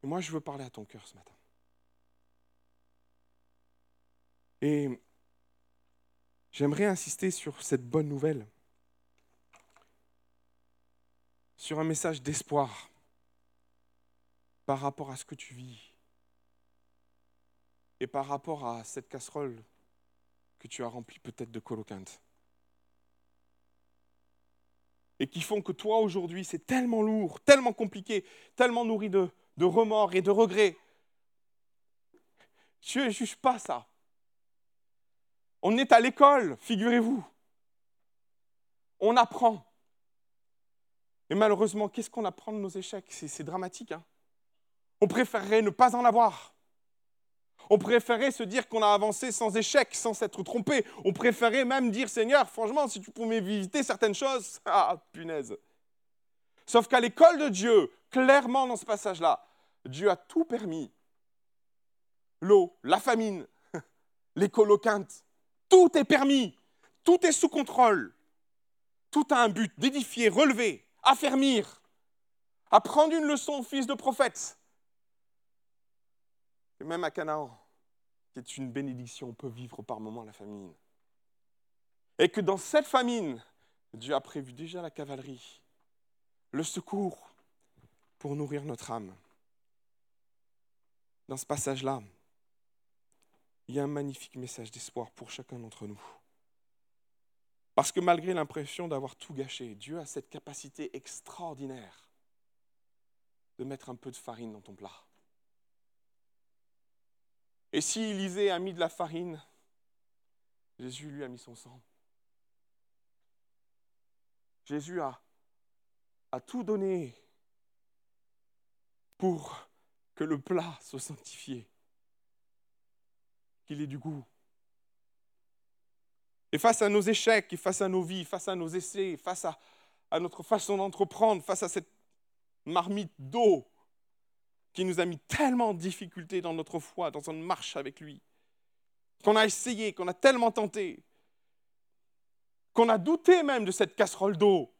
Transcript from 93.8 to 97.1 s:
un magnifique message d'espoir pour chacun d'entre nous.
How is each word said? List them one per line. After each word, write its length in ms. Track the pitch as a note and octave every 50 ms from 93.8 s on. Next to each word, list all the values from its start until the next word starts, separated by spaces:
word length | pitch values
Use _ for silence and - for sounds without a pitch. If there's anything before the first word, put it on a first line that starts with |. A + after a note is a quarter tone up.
| C#3+
un 20 |
magnifique 480 | C#3+ D3 D3 C#3+ C#3+ C3+ - - - _
message 360 | C3 B2+ B2 - - A#2 G#2+
d'espoir 400 | - B2 - - _ - A#2+ - _
pour 180 | - - -
chacun 280 | - - B2+ _ - A#2+
d'entre 260 | A#2 A2+ A2 - A2+
nous. 160 | G#2 G#2 G#2+ - - - - _ _ _ _ _ _ _ _ _ _ _ _ _ _ _ _ _ _